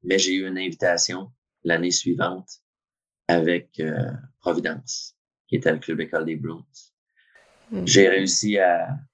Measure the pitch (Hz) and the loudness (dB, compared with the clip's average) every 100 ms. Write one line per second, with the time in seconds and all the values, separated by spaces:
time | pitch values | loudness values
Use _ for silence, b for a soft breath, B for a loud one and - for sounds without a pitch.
0 | 90 95 95 95 95 92 92 82 90 85 | 2 0 2 0 -2 -6 -6 0 0 2
1 | - 92 98 _ _ _ 82 82 87 - | 0 -6 -12 _ _ _ -2 0 0 0
2 | 90 87 - 92 - - _ _ _ _ | -2 -2 -2 -6 -14 -20 _ _ _ _
3 | _ _ - 85 82 87 - - 80 80 | _ _ 0 2 4 0 -4 -8 -4 -4
4 | - - - _ 90 82 80 147 - - | -4 -6 -14 _ -2 -2 -4 -8 -12 -12
5 | - _ _ _ _ - 80 78 - 78 | -12 _ _ _ _ -2 0 -2 -4 -6
6 | 80 82 80 78 78 85 - - _ _ | -4 -4 -4 -6 -8 -10 -16 -20 _ _
7 | _ b b b b _ _ 202 92 101 | _ b b b b _ _ -6 4 6
8 | 95 95 95 - 107 101 92 85 87 139 | 8 6 2 0 0 4 4 2 -2 -8
9 | - | -10